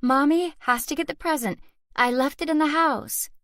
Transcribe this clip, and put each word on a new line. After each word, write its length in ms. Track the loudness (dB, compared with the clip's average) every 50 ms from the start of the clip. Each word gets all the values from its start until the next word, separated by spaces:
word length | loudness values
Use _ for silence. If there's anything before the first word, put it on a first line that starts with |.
Mommy 520 | 2 2 2 4 4 4 4 2 2 -2 -6 -10
has 260 | -2 -2 -2 -2 0
to 100 | -6 -4
get 120 | -6 -4
the 60 | -6 -6
present. 460 | -8 -4 -2 -2 -2 -2 -4 -6 -6 -12 -20 _ _ _ _ -2
I 160 | 0 0 0
left 320 | 2 0 0 0 -2 -4
it 80 | -4 -2
in 80 | 2
the 100 | 2 2
house. 640 | 2 2 2 2 2 0 -2 -4 -8 -8 -8 -8 -8 -12 -20